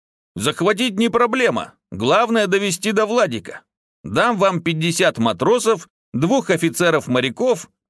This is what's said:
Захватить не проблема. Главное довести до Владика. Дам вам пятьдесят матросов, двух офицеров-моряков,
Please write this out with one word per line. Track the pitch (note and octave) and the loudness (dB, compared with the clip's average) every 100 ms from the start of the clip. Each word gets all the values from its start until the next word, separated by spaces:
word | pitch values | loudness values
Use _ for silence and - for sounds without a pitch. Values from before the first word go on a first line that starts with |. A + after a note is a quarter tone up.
| _ _ _ | _ _ _
Захватить | - A#2+ D3+ F3+ G#3 B3+ F#3+ | -6 -4 0 0 0 -2 0
не | A#3 | 0
проблема. | A#3 A#3+ C4 A#3 A2+ - _ _ | 2 0 2 0 -2 -8 _ _
Главное | F#2+ A#2 F#3 A#3 A3+ G3+ | -4 2 2 2 0 2
довести | G3 G3+ E3+ G#3+ | 0 0 -2 -2
до | G#3 | 0
Владика. | G#3+ A#3 F#3 A2+ - - _ _ _ _ | 0 0 0 -2 -10 -16 _ _ _ _
Дам | D2 A#2 A3+ G#3+ | -4 0 0 2
вам | F#3+ F3 | 0 0
пятьдесят | E3+ D#3 E3 E3 F3 - | -2 -2 -2 2 0 2
матросов, | A#2 F#2+ D3 A#3+ A3+ - - _ _ | -2 0 2 2 2 -2 -6 _ _
двух | A#2+ E3 C4+ - | -2 0 0 0
офицеров-моряков, | E3 E3 - F3 D#3 - B2 C3 - B3+ A3+ - _ | 0 0 0 2 2 0 -2 -2 0 0 0 -6 _